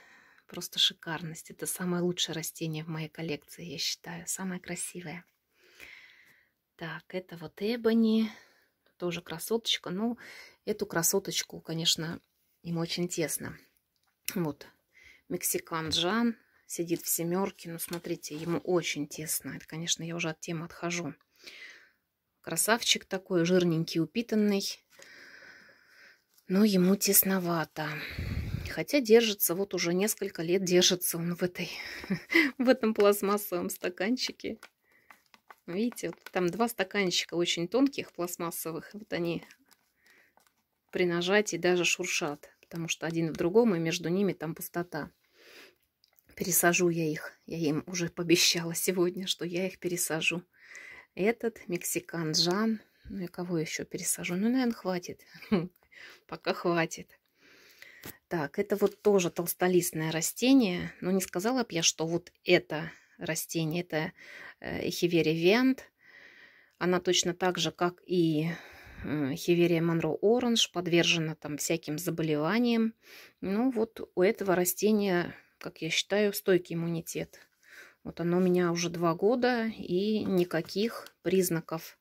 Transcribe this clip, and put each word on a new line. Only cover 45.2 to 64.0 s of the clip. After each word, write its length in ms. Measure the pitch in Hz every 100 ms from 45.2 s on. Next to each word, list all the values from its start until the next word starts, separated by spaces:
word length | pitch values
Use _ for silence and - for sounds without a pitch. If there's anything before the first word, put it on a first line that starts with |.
| _ _ - - - _ _ _ _ _ _
Пересажу 540 | - 196 160 175 170 175
я 160 | 165 160
их. 220 | 156 - - -
Я 120 | 160
им 260 | 160 151 -
уже 220 | 180 170
пообещала 640 | - 175 170 - 175 165
сегодня, 520 | 165 - 185 175 180 185
что 180 | -
я 220 | 170 175 185
их 120 | -
пересажу. 640 | 175 170 - 160 156 180 - _ - - - - -
Этот, 540 | - 190 233 233 226 -
Мексикан 640 | 175 - 165 - 170 160
Жан. 460 | 156 165 190 220 220 - _ -
Ну 140 | 196
и 20 | 175
кого 320 | - 180 175
еще 260 | 160 -
пересажу? 520 | - - 175 - 175 180
Ну, 120 | 220
наверное, 240 | 262 247
хватит. 460 | 226 185 180 175 - - - -
<laughs> 220 | 196 170 _ _ - - - _
Пока 280 | 165 -
хватит. 640 | 185 180 170 160 - - - _ _ _ - - - - - - - _
Так, 300 | 175 143 -
это 180 | 202 196
вот 260 | 196 -
тоже 280 | 214 202 175
толстолистное 800 | - 170 - 180 180 170 160 160
растение. 800 | 160 165 - 247 269 214 175 165 -
Но 100 | 180
не 100 | 190
сказала 420 | 185 175 214 262
б 40 | -
я, 120 | 165
что 240 | 165 - 160
вот 260 | 170 - _
это 480 | - 180 - 151 165 - _ -
растение, 640 | 170 160 - 170 160 170
это, 300 | 170 156